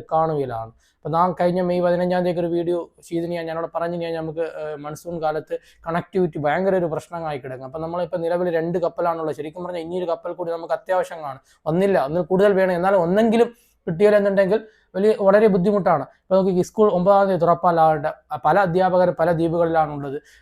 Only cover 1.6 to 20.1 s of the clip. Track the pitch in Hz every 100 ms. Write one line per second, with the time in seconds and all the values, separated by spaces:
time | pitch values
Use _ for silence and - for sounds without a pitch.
1.6 | 180 180 175 175 180 180 180 175 170 170
2.6 | 170 175 165 _ - 170 170 170 165 160
3.6 | 165 165 170 175 165 165 160 156 160 156
4.6 | 151 151 147 151 170 170 156 156 156 165
5.6 | _ _ 165 170 - 196 175 160 147 160
6.6 | 190 190 170 156 - 170 160 143 135 127
7.6 | 131 160 160 175 170 180 165 175 180 165
8.6 | 170 170 165 170 170 165 156 147 151 180
9.6 | 175 175 165 180 175 165 175 170 170 170
10.6 | 165 165 - 185 180 170 147 127 _ _
11.6 | - 165 196 180 135 165 165 180 208 190
12.6 | 185 175 185 196 170 196 226 226 233 -
13.6 | _ _ - 165 208 208 202 196 190 220
14.6 | - _ _ 185 214 214 196 202 220 185
15.6 | 185 202 185 156 135 _ - 190 190 180
16.6 | 175 - 214 175 180 196 196 180 170 170
17.6 | 180 165 160 156 151 - - 151 151 180
18.6 | 190 175 185 180 180 - 165 165 165 170
19.6 | 170 160 151 147 139